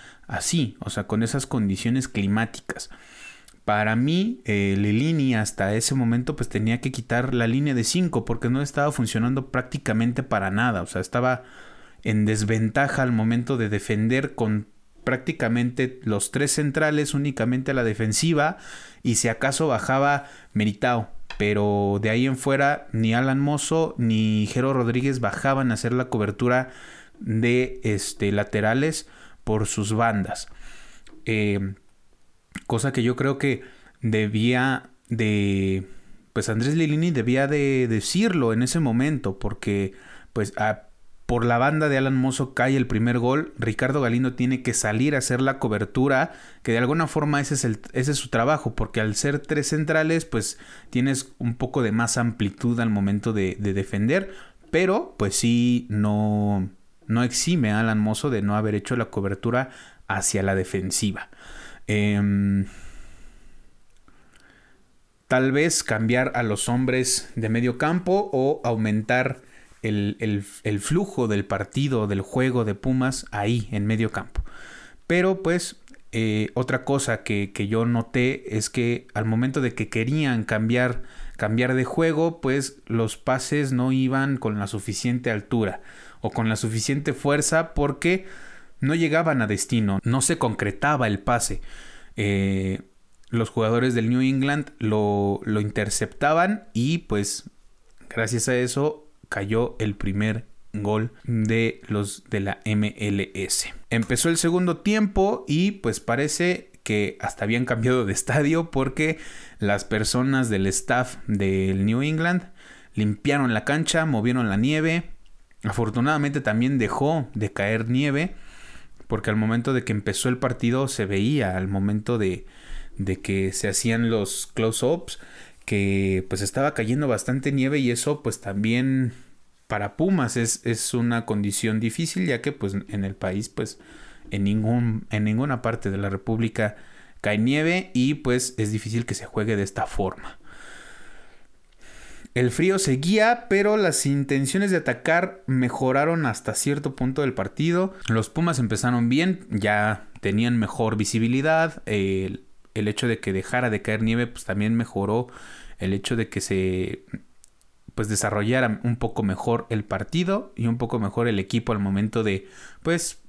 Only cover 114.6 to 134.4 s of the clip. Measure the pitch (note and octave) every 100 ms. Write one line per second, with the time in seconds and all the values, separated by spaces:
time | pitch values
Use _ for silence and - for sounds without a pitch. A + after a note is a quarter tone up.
114.6 | C3 D#3 D#3+ E3+ - - - - - -
115.6 | A2 G#2+ A2 A#2 C#3 D#3 C#3+ C#3+ A2 A2
116.6 | B2+ C3+ G#2 - C#3+ E3 A#2+ G#2+ G#2 -
117.6 | G2+ A2 A2+ B2+ D3 C#3 F3+ - - -
118.6 | - - - - - A2 - G#2+ G#2+ A#2
119.6 | B2+ B2+ A#2 G#2+ G2+ G2 B2+ B2+ B2+ -
120.6 | A#2 B2+ C3 - G2 G2 A2+ D3 G2 F#2
121.6 | F#2+ G2 G2+ G#2 G#2+ A#2 F#2+ F2 - -
122.6 | - - - - G2 F#2 - G2 F#2+ -
123.6 | G#2 F#2+ A#2 A2+ A#2 A2+ G2 - - -
124.6 | A2 - B2 E3+ - - - - - -
125.6 | - G#2 G2 G2 G2 F#2+ F2+ F#2+ G2 C3
126.6 | D3 C3 A2 C3 C#3+ G#2+ - C3 C#3+ C#3
127.6 | C3+ D3 B2 A#2+ D3 D3 A#2 - G2+ G2
128.6 | A2 A#2+ C3+ C3 B2 - - - - _
129.6 | - G#2+ G2+ - F3+ F3+ A#2 A#2+ A#2 -
130.6 | A#2+ A2 - B2 A#2+ A#2 A2+ G#2 G2+ -
131.6 | A2 G#2+ A2+ - D#3+ F#3 F3 A#2+ C#3 -
132.6 | G2+ F#2+ - G2+ G2 G2 F#2+ G2 - -
133.6 | A#2 - - - - - - G2+